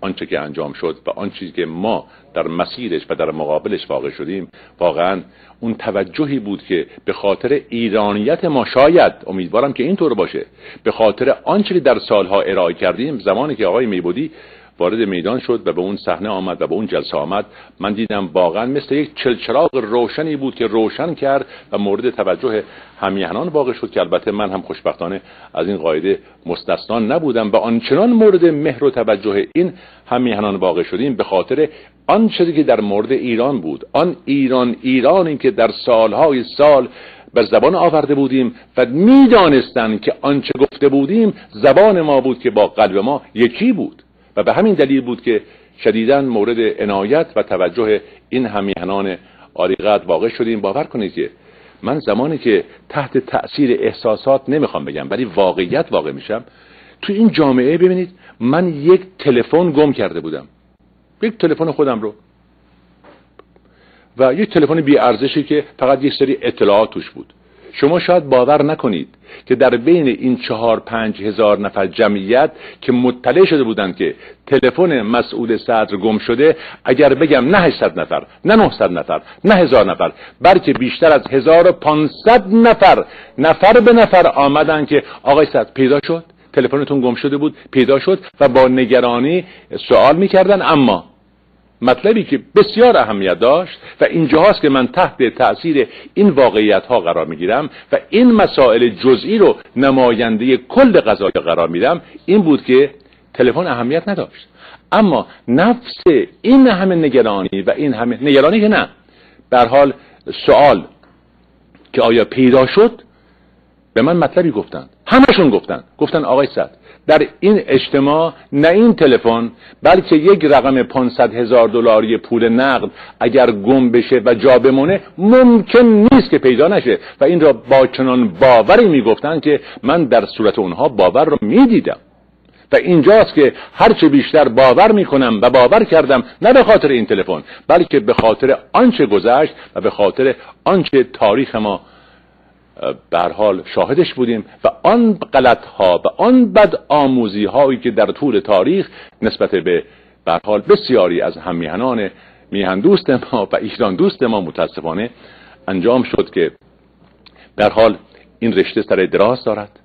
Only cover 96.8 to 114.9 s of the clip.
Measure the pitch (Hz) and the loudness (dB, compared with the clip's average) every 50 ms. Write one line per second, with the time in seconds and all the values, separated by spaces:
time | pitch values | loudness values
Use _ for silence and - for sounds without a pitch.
96.8 | - - 123 113 87 82 85 85 80 78 82 76 87 90 110 139 151 139 - - | 0 0 -2 -2 0 -2 -2 -2 -4 -6 -6 -6 -4 -4 -2 -2 -4 -6 -10 -16
97.8 | - - - - - - - 208 247 247 226 214 190 156 - - 135 123 107 120 | -10 -4 -4 -4 -4 -2 0 2 4 4 4 4 2 2 2 2 4 4 4 4
98.8 | 120 120 104 87 - 131 131 107 - - 208 226 196 147 - - - _ - 117 | 2 0 0 0 2 2 2 2 0 -2 0 2 2 2 2 0 -6 _ -4 -2
99.8 | 135 139 135 131 127 123 117 107 120 113 113 104 117 131 127 120 - - - 247 | 0 0 2 2 2 2 2 0 -2 -2 -2 -2 0 0 0 0 -2 -2 2 4
100.8 | 277 254 196 160 - 107 104 - 98 95 - - 76 82 82 80 82 80 85 85 | 4 4 4 4 2 2 0 -2 -2 -2 -2 -2 -2 -2 -2 -2 -2 -2 -2 -2
101.8 | 101 135 170 170 - - - - _ - 185 214 196 160 143 131 - - 127 131 | -2 -2 -2 -4 -6 -14 -20 -12 _ 0 0 2 2 2 2 0 0 2 2 2
102.8 | 143 139 - - _ _ _ _ _ _ - - 123 123 117 147 180 175 127 120 | 2 2 -2 -10 _ _ _ _ _ _ -2 0 0 0 0 0 -2 -4 -4 -4
103.8 | 117 120 143 165 165 202 202 170 117 - - - - _ _ _ - - - - | -4 -4 -4 -4 -4 -6 -6 -6 -8 -10 -12 -20 -20 _ _ _ -20 -20 -20 -20
104.8 | _ - - 196 220 190 151 117 92 - - - _ - 120 139 180 226 247 247 | _ -4 0 2 2 2 2 0 -4 -6 -12 -14 _ -2 0 2 2 2 0 -2
105.8 | - - - - - 185 156 123 95 - _ _ - 208 254 277 262 254 208 180 | -4 -16 -12 -4 0 2 2 2 2 -2 _ _ 0 4 4 6 6 6 4 2
106.8 | 196 190 185 170 160 147 120 131 113 113 101 98 95 95 - 98 95 - - - | 0 0 0 0 0 2 2 2 2 2 0 -4 -4 -6 -6 -4 -2 -2 -2 -2
107.8 | 151 147 123 110 117 120 117 104 127 147 143 135 135 151 190 226 208 214 208 160 | -2 -4 -4 -4 -4 -4 -4 -2 0 2 4 4 4 4 2 2 0 2 0 0
108.8 | 95 - - _ _ _ _ _ _ _ _ _ _ - - 123 120 113 123 139 | -2 -4 -8 _ _ _ _ _ _ _ _ _ _ -2 2 2 2 4 4 4
109.8 | 143 139 123 - _ _ _ _ - - 95 - - - 117 127 143 143 120 95 | 2 2 0 -4 _ _ _ _ -16 -14 -14 -6 0 2 4 6 6 4 4 2
110.8 | - - _ _ _ _ _ _ _ _ _ _ _ _ _ _ _ _ _ _ | -2 -8 _ _ _ _ _ _ _ _ _ _ _ _ _ _ _ _ _ _
111.8 | _ _ - - 120 117 117 117 107 - - 127 131 127 123 135 131 127 - 196 | _ _ -2 0 2 2 2 2 0 0 0 0 2 4 4 4 4 2 4 4
112.8 | 220 240 240 - - _ _ _ _ _ _ _ _ _ _ _ _ _ _ _ | 2 2 2 -4 -20 _ _ _ _ _ _ _ _ _ _ _ _ _ _ _
113.8 | _ _ - 110 113 151 175 175 156 135 - 185 180 170 117 104 92 - - 85 | _ _ -4 -2 0 0 2 0 0 0 0 0 0 0 -2 -4 -6 -8 -10 -18
114.8 | 67 - | -18 -18